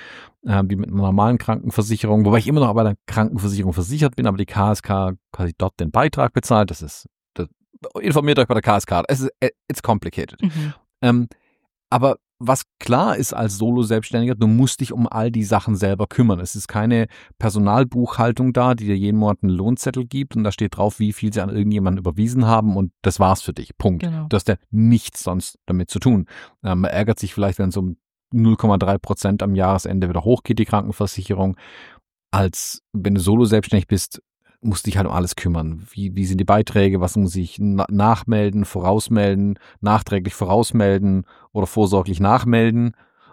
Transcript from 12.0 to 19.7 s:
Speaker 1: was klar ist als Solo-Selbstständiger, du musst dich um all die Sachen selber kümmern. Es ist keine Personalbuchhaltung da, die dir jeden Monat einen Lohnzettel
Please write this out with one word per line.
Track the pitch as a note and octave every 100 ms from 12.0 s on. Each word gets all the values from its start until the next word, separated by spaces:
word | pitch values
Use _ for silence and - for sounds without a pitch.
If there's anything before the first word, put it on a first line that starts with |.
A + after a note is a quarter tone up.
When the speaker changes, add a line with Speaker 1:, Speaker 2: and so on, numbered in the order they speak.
| C3+ - _ -
Speaker 1:
was | A#2+ C3+ - _
klar | - B2 F3+ E2+
ist | -
als | - A2 G2
Solo-Selbstständiger, | A2 B2 A2 A2 G#2+ A2+ A#2+
du | A#2 A2
musst | A2+ C3 -
dich | B2+
um | A#2+ A#2
all | A2 A#2
die | A#2
Sachen | G2+ G#2 - G2
selber | G2 G2 G2+
kümmern. | - A#2+ F2+
Es | F#2 G#2
ist | -
keine | G#2+ A2 A#2 A2 - - -
Personalbuchhaltung | A2 G2+ G2+ A2 C3 A#2+ A#2+ - A#2 A#2 C3
da, | B2 B2
die | A#2+ G#2
dir | G2
jeden | G2+ G#2+
Monat | G#2+ G2+
einen | G2
Lohnzettel | F2+ G2+